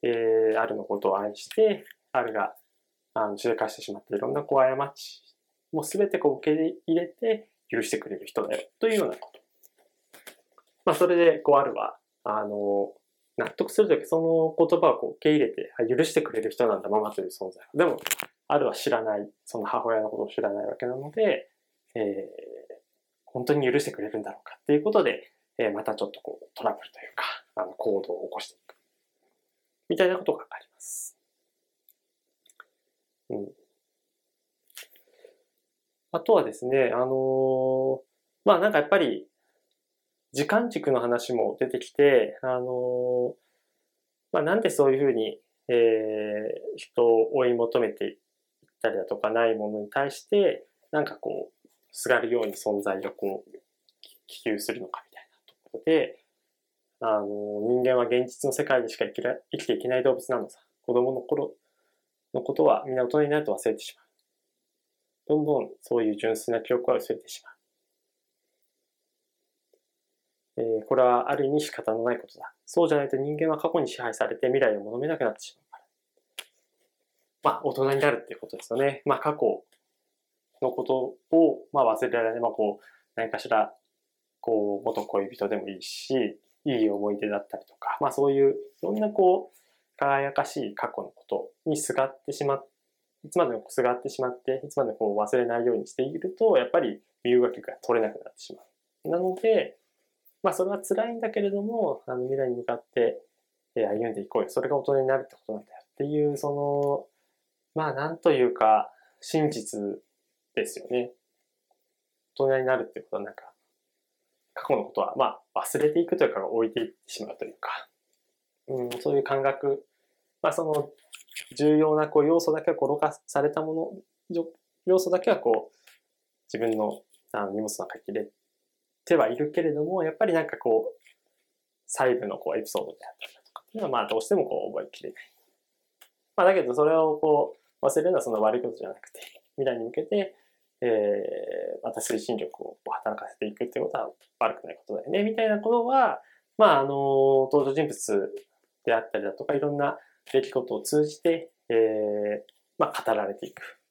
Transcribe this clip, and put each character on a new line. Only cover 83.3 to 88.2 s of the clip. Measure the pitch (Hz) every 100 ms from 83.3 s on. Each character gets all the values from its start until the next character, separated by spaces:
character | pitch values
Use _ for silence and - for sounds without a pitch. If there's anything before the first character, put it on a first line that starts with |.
か | 113
し | -
ら、 | 113 110 - _ _ _ _ _ _
こ | - 110 104 101
う、 |
元 | 104 113
恋 | 107 98 98
人 | 123 101
で | 107
も | 101
い | 92
い |
し、 | - - - 135 107 - _ _
い | 156
い | 120 110
思 | 101 104
い | 101
出 | 104
だ | 101
っ | -
た | -
り | -
と |
か、 | _ - -
ま | 143
あ、 |
そ | 139